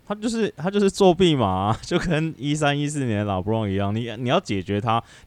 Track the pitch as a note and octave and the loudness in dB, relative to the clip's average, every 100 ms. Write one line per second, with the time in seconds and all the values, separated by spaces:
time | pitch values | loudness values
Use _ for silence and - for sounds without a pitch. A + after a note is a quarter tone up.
0 | - G#3+ A3 A3+ G3+ - F3 G3+ G3 - | -12 -6 -4 -2 -4 -4 -4 2 2 6
1 | F#3+ E3+ F3+ C#3+ G2+ F#2 G2+ A2+ - F3+ | 6 6 4 4 2 2 0 -2 -2 -2
2 | F3+ D3+ D#3+ - C#3+ D3+ D3 C#3+ D3 D3+ | 0 0 -2 -4 -4 0 0 0 -2 -2
3 | B2+ G#2 G#2 F#2+ G2+ A2 G#2 F#2+ G2+ G#2+ | -2 0 0 -2 0 -2 0 -2 -2 -4
4 | A#2 A2 B2+ E3+ - G2 F2+ G2+ A2+ A2+ | -6 -6 0 0 0 -4 -2 -2 0 -2
5 | - - | -4 -12